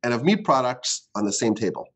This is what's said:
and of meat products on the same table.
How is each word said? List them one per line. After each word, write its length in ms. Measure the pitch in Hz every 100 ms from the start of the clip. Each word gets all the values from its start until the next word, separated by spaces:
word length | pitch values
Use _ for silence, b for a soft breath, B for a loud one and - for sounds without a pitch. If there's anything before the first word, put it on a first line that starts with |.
and 120 | 120
of 100 | 120
meat 200 | 147 208
products 640 | - 135 123 127 - - _
on 120 | 104 104
the 60 |
same 220 | 101 117
table. 320 | 110 101 - -